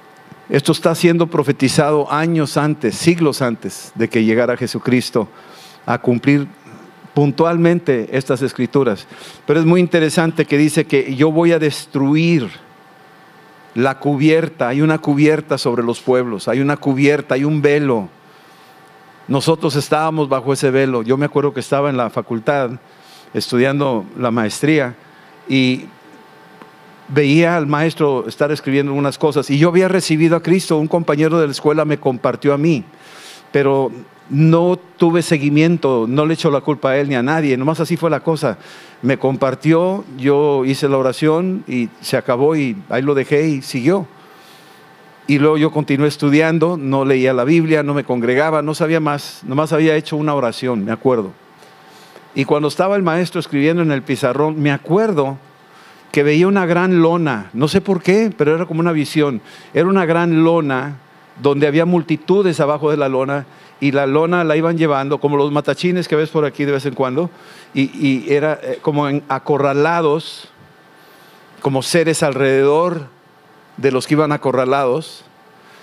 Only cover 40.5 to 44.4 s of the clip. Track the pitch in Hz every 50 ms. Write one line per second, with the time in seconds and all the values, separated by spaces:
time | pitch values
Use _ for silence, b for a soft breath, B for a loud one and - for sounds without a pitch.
40.5 | 143 135 127 135 135 135 147 139 139 135 131 131 123 - 156 156 156 165 180 190
41.5 | 185 190 - - 127 123 117 107 - - - - - 123 - - 123 120 139 151
42.5 | 160 156 139 127 107 95 - - 101 123 135 143 147 135 127 - 151 143 156 160
43.5 | 147 135 131 - - 131 117 151 185 196 165 - - B B B B B